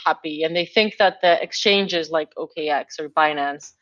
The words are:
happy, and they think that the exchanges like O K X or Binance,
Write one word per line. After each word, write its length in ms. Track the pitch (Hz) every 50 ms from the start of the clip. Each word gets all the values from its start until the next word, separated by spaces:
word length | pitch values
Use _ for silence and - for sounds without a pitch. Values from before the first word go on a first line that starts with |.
| -
happy, 380 | 170 156 - - 160 151 151 160
and 140 | 160 170
they 100 | 175 170
think 300 | 165 - 226 214 214 202 -
that 220 | 208 185 185 - -
the 180 | 175 170 -
exchanges 680 | - 170 - - - 208 202 196 196 185 180 170 160 156
like 200 | 160 160 156 151 _
O 120 | - 160 156
K 200 | _ 170 151 151
X 300 | 147 135 - - - -
or 100 | 156 147
Binance, 640 | - - 156 151 151 147 139 143 143 147 - - _ _